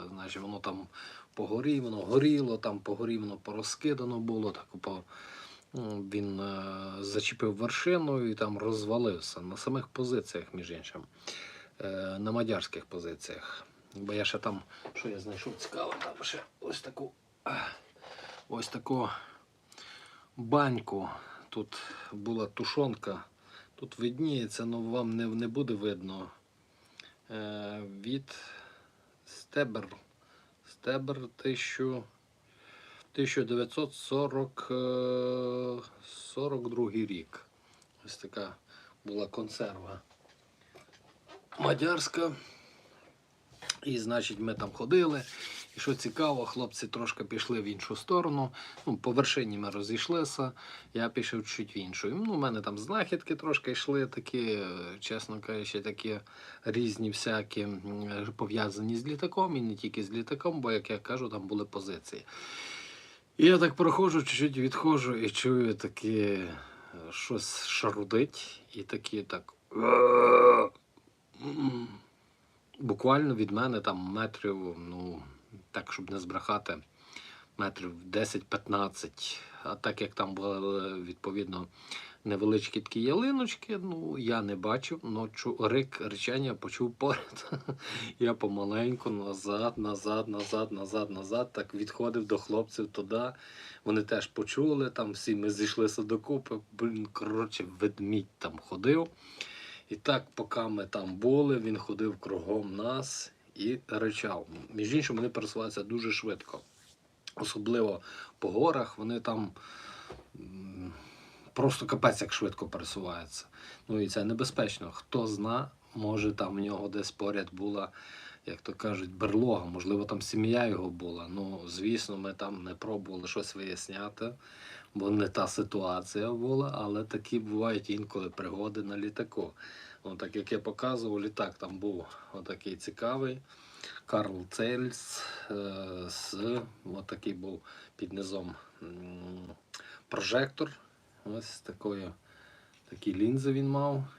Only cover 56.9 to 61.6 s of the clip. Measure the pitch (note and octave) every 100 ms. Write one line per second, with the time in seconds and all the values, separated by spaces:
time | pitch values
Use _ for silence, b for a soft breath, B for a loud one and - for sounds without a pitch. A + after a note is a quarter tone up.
56.9 | G#2 A2 G2+ A#2+ A2 G#2 - G#2 G2 G2+
57.9 | G#2 G#2 G2+ G#2 - G#2+ A2 G#2+ G2+ A2
58.9 | A#2 C3+ D3 F3 F#3+ F#3 C#3+ A2+ G2+ G#2+
59.9 | A2 G2 A2 A#2 C#3 F3 E3 A#2+ A2 G2
60.9 | G#2+ - B2+ B2 G#2+ F#2+ G#2